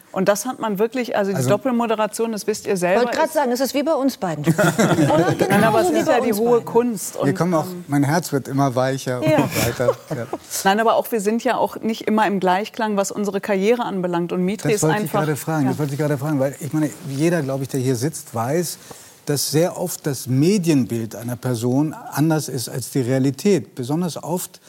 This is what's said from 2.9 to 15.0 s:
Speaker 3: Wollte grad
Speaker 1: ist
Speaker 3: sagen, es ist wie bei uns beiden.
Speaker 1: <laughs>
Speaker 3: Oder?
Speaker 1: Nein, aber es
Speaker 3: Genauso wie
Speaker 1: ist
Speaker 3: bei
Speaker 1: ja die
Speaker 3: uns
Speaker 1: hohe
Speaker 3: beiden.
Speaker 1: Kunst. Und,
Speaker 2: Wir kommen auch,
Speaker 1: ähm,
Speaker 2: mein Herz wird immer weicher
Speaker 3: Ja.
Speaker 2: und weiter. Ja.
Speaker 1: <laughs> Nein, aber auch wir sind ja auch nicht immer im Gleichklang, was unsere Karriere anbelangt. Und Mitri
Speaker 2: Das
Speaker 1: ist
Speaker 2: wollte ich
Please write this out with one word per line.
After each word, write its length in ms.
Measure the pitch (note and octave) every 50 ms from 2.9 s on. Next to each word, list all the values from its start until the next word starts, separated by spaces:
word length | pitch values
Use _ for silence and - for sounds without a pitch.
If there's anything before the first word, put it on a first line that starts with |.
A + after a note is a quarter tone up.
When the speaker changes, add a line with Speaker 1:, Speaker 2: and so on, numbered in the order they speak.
| F#3 A3 A#3+
Speaker 3:
Wollte 160 | A#3+ B3 C#4
grad 80 | D#4+
Speaker 1:
ist 80 | D#4 -
Speaker 3:
sagen, 180 | D#4 C#4+ A#3+ B3
es 80 | A#3+
ist 140 | C#4 A#3+ -
wie 80 | C#4 C#4
bei 100 | D#4 D#4+
uns 240 | B3+ C4+ C4+ -
beiden. 300 | - G3 F3+ D#3 D3 D3
Speaker 1:
<laughs> 640 | D#3+ D#3 - F3+ F3 - - G3+ - - E3 D3+ - -
Speaker 3:
Oder? 220 | D#4+ F4 F#4+ - - G4 F#4+
Speaker 1:
Nein, 120 | - - -
aber 200 | A3+ A3 A3+ F4
es 60 | F#4
Speaker 3:
Genauso 40 | D4+
wie 60 | E4+
Speaker 1:
ist 80 | -
Speaker 3:
bei 60 | D4 C4
Speaker 1:
ja 80 | A#3+ -
die 60 | B3+
Speaker 3:
uns 100 | G#3+ G3+
Speaker 1:
hohe 100 | A3+ A#3+ A#3+
Speaker 3:
beiden. 120 | A#3 A#3
Speaker 1:
Kunst. 520 | - - A#3 B3 B3 A3+ F3+ - - -
Und, 100 | - -
Speaker 2:
Wir 80 | C#3 -
kommen 180 | F#3 D#3+ F3+ F3
auch, 140 | D#3 D3
Speaker 1:
ähm, 180 | F#3 F3+ F3 F3
Speaker 2:
mein 160 | D#3+ C#3+ C#3+ C#3+
Herz 300 | C3+ D#3 F3+ D#3 - D3
wird 160 | C#3 B2 -
immer 260 | C#3 C3+ C#3 C#3 A#2
weicher 460 | B2+ B2+ C3 C3+ C3+ - C3+ B2+ B2 D4+
Speaker 3:
Ja. 200 | D#4 D#4 D4 C#4+
Speaker 2:
und 240 | - - D3 -
weiter. 280 | A#2+ - - B2 - - - - - D#3
Ja. 100 | B2 A2+ - - - -
Speaker 1:
<laughs> 200 | - - - -
Nein, 160 | F#3+ G3 G#3+
aber 140 | A3+ A3+ C#3+
auch 180 | A#2+ G#3 - B3
wir 80 | A3
sind 240 | F#3 G#3 A3+ A#3 -
ja 140 | B3+ G#3+ -
auch 180 | - - - -
nicht 280 | - A3 A3+ - - -
immer 180 | A3 G#3+ G#3+
im 140 | A3+ G3+ F#3+
Gleichklang, 560 | E3 F#3 F3+ F#3+ A3 - - - A3+ G#3+ G#3
was 140 | G3 G3 -
unsere 320 | - - G#3 G3+ F#3+ G3+ -
Karriere 420 | - G#3 F#3+ F#3+ G#3+ B3 A#3+ A#3
anbelangt. 480 | - G3 F#3+ F3 F3+ F3 E3+ F3 E3+ F3
Und 100 | F#3 F3+
Mitri 260 | F3+ G#3 G3+ - -
Speaker 2:
Das 80 | G#3+
Speaker 1:
ist 60 | G#3 -
Speaker 2:
wollte 120 | D#3 D#3
ich 60 | G#3